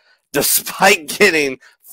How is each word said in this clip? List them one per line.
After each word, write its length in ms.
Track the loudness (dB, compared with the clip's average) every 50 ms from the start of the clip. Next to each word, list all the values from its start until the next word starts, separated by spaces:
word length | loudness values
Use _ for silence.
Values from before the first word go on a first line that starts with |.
| _ _
<laughs> 220 | _ _ _ _ -4
despite 760 | -4 -2 -2 -2 -4 -4 -6 -4 2 2 2 2 2 -2 -6
getting 500 | -2 2 2 2 2 2 -2 -2 -4 -8 _ _ _ _ _ -20